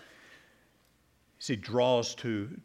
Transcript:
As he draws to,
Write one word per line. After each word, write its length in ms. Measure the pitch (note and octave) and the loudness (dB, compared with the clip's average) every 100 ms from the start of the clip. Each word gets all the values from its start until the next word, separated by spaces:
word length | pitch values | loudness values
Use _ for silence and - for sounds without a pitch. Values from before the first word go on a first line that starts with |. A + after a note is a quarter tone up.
| - - - - _ _ _ _ _ _ _ _ _ - | -20 -20 -20 -20 _ _ _ _ _ _ _ _ _ -12
As 60 | - | -4
he 80 | |
draws 640 | A2+ F#2+ A#2+ B2 B2 A#2 - | -4 0 2 4 4 2 -6
to, 440 | A#2+ G#2+ G#2+ F#3 | -4 -4 -4 -10